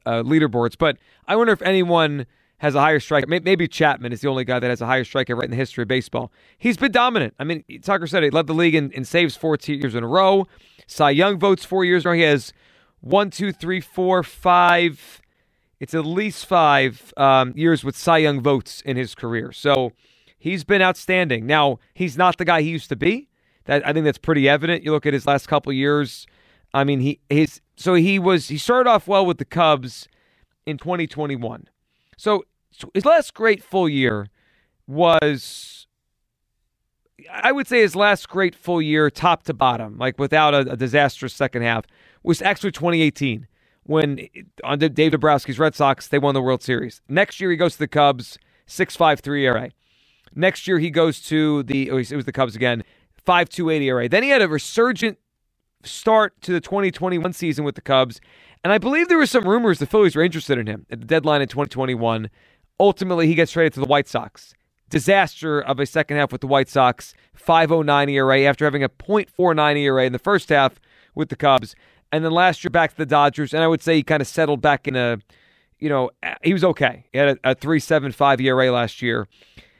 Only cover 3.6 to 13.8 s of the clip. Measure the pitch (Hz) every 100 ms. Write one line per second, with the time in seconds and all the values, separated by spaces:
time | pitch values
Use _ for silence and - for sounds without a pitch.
3.6 | 160 - 156 - 120 117 143 131 123 123
4.6 | 123 120 120 131 120 139 127 120 - 123
5.6 | 131 - 110 131 - 120 123 _ _ _
6.6 | 247 185 269 240 247 220 117 - 147 160
7.6 | - 127 - 190 160 185 147 151 156 160
8.6 | 170 156 139 135 127 175 165 - 160 151
9.6 | - 143 135 117 117 170 190 196 185 _
10.6 | _ _ - - 143 143 196 190 196 185
11.6 | - 190 180 180 175 170 156 143 - -
12.6 | _ _ _ _ 120 190 202 - 196 -
13.6 | 165 185